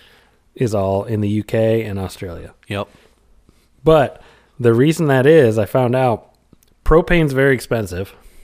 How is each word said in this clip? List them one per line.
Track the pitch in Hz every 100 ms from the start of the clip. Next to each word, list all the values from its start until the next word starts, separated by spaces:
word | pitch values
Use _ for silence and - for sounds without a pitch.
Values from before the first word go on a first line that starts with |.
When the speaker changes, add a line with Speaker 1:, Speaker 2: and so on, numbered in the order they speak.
| _ _ _ _ _ -
Speaker 1:
is | 123 101
all | 95 98 101
in | 107
the | 104
U | 104
K | 104 117 110 113
and | 110 98
Australia. | 92 - 95 82 78 - -
Speaker 2:
Yep. | 101 104 _ _ _ _ _ _ _ _ _
Speaker 1:
But | 151 156 123 - - _ _ -
the | 120
reason | 117 143 160 156
that | 135 127
is, | 165 123 110
I | 101
found | 135 123 123
out | 131 110 - _ _ _ _ _
propane's | - 160 170 175 156
very | 131 139
expensive | 127 - 117 101 87 98 - - -